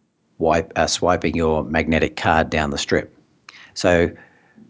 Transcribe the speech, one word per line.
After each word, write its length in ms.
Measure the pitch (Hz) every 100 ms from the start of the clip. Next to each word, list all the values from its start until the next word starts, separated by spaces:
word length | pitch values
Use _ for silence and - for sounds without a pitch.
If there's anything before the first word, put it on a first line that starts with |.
| _ _ _ -
wipe, 340 | 80 82 82 -
uh, 100 | 78
swiping 480 | - 87 87 85 82
your 280 | 82 78 71
magnetic 500 | 80 80 80 69 -
card 340 | - 80 71
down 220 | 78 73
the 60 | 71
strip. 340 | - 90 - _ _ _ - - - -
So 340 | 92 87 85 - - _ _ - -